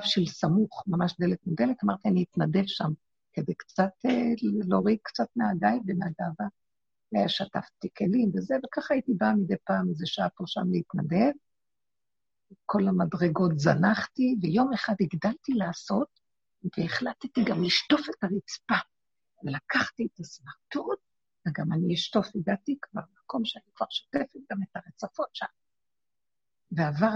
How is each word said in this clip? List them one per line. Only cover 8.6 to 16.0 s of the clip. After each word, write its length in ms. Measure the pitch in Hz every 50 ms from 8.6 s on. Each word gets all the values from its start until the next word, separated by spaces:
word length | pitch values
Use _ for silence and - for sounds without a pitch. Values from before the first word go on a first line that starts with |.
| -
וככה 280 | - - 285 - - 285
הייתי 200 | 262 - - 214
באה 200 | 175 214 220 220
מדי 200 | 208 190 165 196 - -
פעם 260 | - 190 95 92 90
איזה 160 | 85 76 87
שעה 240 | - - - 92 87
פה 140 | - - 90
שם 240 | - - - 92 90
להתנדב. 600 | 90 87 - - - - - 151 170 196 240 285 285 - _ _ _ _ _ _ _ _ _ _ _ _ _ _ _ _ _ _ _ _ _ _ 95 _ _
כל 220 | - - - 190
המדרגות 720 | 196 190 180 180 - - - 175 170 151 185 185 175 156 143
זנחתי, 760 | 143 160 - 147 180 208 220 - - - _ - 254 254 254 208
ויום 320 | 170 156 170 240 262 277 247
אחד 200 | - - - 202 -
הגדלתי 520 | 190 147 - 151 - 208 269 - - - 262
לעשות, 680 | 214 180 175 170 - - - 196 220